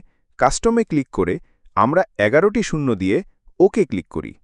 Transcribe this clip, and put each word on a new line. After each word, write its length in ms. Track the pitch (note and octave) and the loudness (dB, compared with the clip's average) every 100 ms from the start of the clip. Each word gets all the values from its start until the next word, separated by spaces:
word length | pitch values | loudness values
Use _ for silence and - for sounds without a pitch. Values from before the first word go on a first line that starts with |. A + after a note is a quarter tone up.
| - _ _ - | -6 _ _ 0
কাস্টমে 440 | C3 - A#3 A#3 | 0 2 0 0
ক্লিক 240 | A3 D3+ C3+ | 0 -4 -4
করে 240 | - F2 C#3+ - _ - | -4 -4 -4 -10 _ -6
আমরা 280 | - A2+ E3 - - | 0 0 0 -2 0
এগারোটি 440 | G#2 C#3+ G3+ G#3+ | 2 2 2 0
শূন্য 260 | F#3+ D#3 C#3 | -4 -4 -2
দিয়ে 220 | G2+ F#2 C3 G3+ _ _ - | -2 0 -2 -4 _ _ 2
ওকে 220 | F#3+ A#3 | 2 2
ক্লিক 240 | E3 F#2 - | -2 -4 -8
করি। 240 | D#2+ A1 - | -10 -12 -14